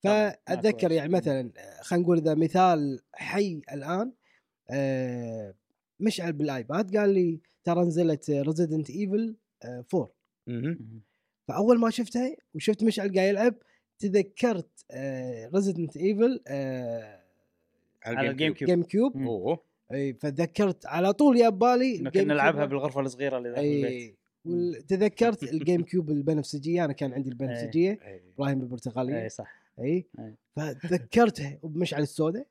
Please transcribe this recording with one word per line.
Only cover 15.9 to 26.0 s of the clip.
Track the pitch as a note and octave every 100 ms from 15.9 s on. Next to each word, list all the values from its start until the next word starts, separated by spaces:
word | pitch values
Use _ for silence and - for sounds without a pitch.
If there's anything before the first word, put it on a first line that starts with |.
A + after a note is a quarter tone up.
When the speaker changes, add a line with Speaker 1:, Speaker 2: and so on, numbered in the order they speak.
| D3
Speaker 2:
Evil، | F#3 G#3 A#3 B3+ -
آه، | C#3 C3+ B2+ B2 A#2 G#2+ G#2+ _ _ _ _ _ _ _ _
Speaker 3:
على | A2+ B2
Speaker 1:
على | C3+
Speaker 3:
الجيم | C3+ D#3
Speaker 1:
الجيم |
Speaker 3:
كيوب. | - C3+
Speaker 1:
كيوب. |
Speaker 2:
جيم | F3+
كيوب. | E3+ G3 C4 F3+
Speaker 1:
مم. | C3
Speaker 3:
أوه. | G#2+ F#2+ E3 _ _ _
Speaker 2:
إي، | C3+ C#3
فتذكرت | A#2+ D3 C#3 E3+ - G3+ - -
على | D3+ F#3
طول | G3+ D4 A#3+
يا | A#3
بالي | F#3+ A#3+ B3 C4 G#3
Speaker 1:
إنه | -
Speaker 2:
الجيم | F#3
Speaker 1:
كنا | G3
نلعبها | D3 C#3+ D3
Speaker 2:
كيوب. | D3
Speaker 1:
بالغرفة | C#3 C#3+ C3+
الصغيرة | C3+ B2 C#3 C3
اللي | A#2+
داخل | A#2+
Speaker 2:
إي. | D3 D3
Speaker 1:
البيت. | B2+ B2+ A#2 G2 _ _
Speaker 2:
وال-، | E3 F3 F3 E3 D3+
تذكرت | F#3+ G#3 - A#3 A3 B2+
Speaker 1:
<laughs> |
Speaker 2:
الجيم | D#3 D3+ F3
كيوب | E3+ F#3